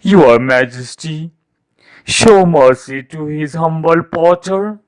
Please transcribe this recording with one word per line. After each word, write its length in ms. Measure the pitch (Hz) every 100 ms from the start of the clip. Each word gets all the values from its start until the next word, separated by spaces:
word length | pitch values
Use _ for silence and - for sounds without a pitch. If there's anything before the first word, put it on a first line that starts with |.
Your 380 | 185 196 135 117
Majesty, 920 | 131 127 127 123 123 - 160 156 165 _ _ _ _ _ _ _
show 400 | - - 226 202
mercy 580 | 180 160 131 131 - 135
to 220 | 131 156 151
his 260 | 151 151
humble 480 | 165 165 160 165 165
potter. 760 | 165 - 170 175 185 190 208 214